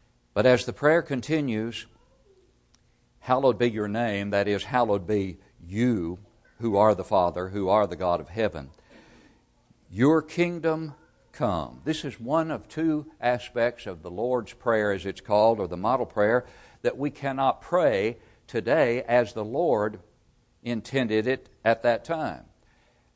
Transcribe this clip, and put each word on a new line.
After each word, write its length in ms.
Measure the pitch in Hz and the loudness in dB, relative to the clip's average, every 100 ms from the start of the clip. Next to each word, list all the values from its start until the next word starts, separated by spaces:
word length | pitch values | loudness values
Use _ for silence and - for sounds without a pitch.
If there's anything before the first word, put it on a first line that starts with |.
| _ _ _ | _ _ _
But 120 | 101 123 | 0 4
as 200 | 127 - | 4 0
the 80 | |
prayer 280 | 104 147 165 | 0 2 2
continues, 840 | 165 135 113 156 139 107 113 117 - _ _ _ _ _ _ _ _ _ _ _ _ _ | 0 -6 -4 -2 -2 -4 -6 -10 -16 _ _ _ _ _ _ _ _ _ _ _ _ _
"Hallowed 400 | - 127 135 104 | -2 2 2 2
be 100 | 120 | 0
your 180 | 107 104 | 0 -4
name," 420 | 110 117 101 101 | -2 -2 -2 0
that 180 | 101 101 | 0 2
is, 160 | 101 | 0
hallowed 420 | - 127 113 101 87 | 0 0 2 0 0
be 340 | 104 95 82 _ _ | -2 -2 -8 _ _
you, 600 | 85 101 123 107 82 92 104 _ _ - | -8 -2 0 0 -2 -8 -14 _ _ -8
who 180 | 117 98 | 0 4
are 180 | 107 95 | 4 4
the 80 | |
Father, 460 | 92 101 87 82 92 | 2 2 2 0 -6
who 200 | 101 92 | -4 2
are 160 | 107 101 | 2 2
the 100 | 85 | -2
God 240 | 92 87 | -2 -2
of 100 | - | -4
heaven. 420 | 101 104 78 69 - _ - - - _ _ _ _ _ _ _ | -4 -4 -4 -12 -18 _ -20 -20 -20 _ _ _ _ _ _ _
"Your 320 | 92 135 160 | 0 4 4
kingdom 720 | 156 - 175 170 160 160 156 135 _ _ _ | 0 -2 -2 -2 -4 -4 -6 -14 _ _ _
come." 500 | - 120 85 65 62 | -4 -2 -2 -6 -8
This 200 | 143 160 | -6 -6
is 160 | 147 113 | -6 -10
one 300 | 117 160 160 | -2 -2 -2
of 180 | 131 - | -6 -8
two 440 | 156 160 151 151 - | -4 -2 -2 -4 -4
aspects 640 | 120 123 - 120 120 120 104 | -2 -2 -4 -2 0 -2 -10
of 160 | 85 | -12
the 80 | 87 | -10
Lord's 440 | 90 120 123 107 | -6 -2 -2 -4
Prayer, 380 | - 123 110 104 | -4 0 2 2
as 140 | 98 95 | -2 -4
it's 160 | - | -8
called, 380 | - 104 110 110 | 0 4 4 4
or 80 | 90 | -2
the 100 | 87 | -2
model 300 | 107 131 117 | 0 0 -2
prayer, 380 | - 104 123 - - - _ | 2 2 2 0 -10 -20 _
that 160 | 120 120 | -4 -4
we 140 | 139 | -6
cannot 500 | - 139 135 135 - | -6 -6 0 0 0
pray 560 | - 180 151 101 110 120 - _ - | -2 2 4 4 0 -4 -12 _ -8
today 560 | 117 104 156 127 120 | -4 0 2 2 0
as 300 | - 120 110 | 2 2 2
the 120 | 113 107 | -2 -4
Lord 540 | 139 170 113 107 98 - _ _ _ _ _ | -2 2 2 0 -4 -14 _ _ _ _ _
intended 640 | 120 117 - 135 117 110 113 | -8 -8 -4 -4 0 0 0
it 220 | 131 - _ | -4 -8 _
at 200 | 113 113 | 0 2
that 200 | 120 113 | 2 0
time. 420 | - 160 131 65 - _ _ _ _ _ _ | -2 -6 -6 -8 -14 _ _ _ _ _ _